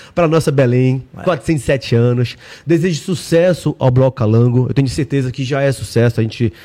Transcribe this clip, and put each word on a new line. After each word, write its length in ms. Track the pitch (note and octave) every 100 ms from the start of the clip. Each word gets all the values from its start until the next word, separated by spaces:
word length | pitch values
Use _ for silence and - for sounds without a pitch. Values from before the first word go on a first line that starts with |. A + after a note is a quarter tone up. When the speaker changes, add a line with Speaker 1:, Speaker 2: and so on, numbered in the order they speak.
| -
Speaker 1:
pra 120 | - E3
nossa 240 | D#3+ D3+
Belém, 500 | C#3 B2 B2+ B2+ C3 - -
Speaker 2:
É. 40 |
Speaker 1:
quatrocentos 420 | F#3 D#3+ - D#3
e 20 | C3+
sete 300 | C3+ - A#2
anos. 420 | A#2+ B2 A#2+ - - - C#3+
Desejo 360 | E3 F#3 D3+
sucesso 760 | - E3 - E3 F3+ E3+ D3+ -
ao 140 | C3
Bloco 240 | B2+ C3 -
Calango. 520 | G#2+ A2+ B2 B2 B2+
Eu 40 |
tenho 140 | - C3+
certeza 440 | E3 C#3 C#3 B2+
que 100 | C3
já 180 | B2+ C#3+
é 80 | C#3
sucesso. 480 | C3 - A#2+ A#2+ B2+
A 20 |
gente, 300 | A2+ - A2+ -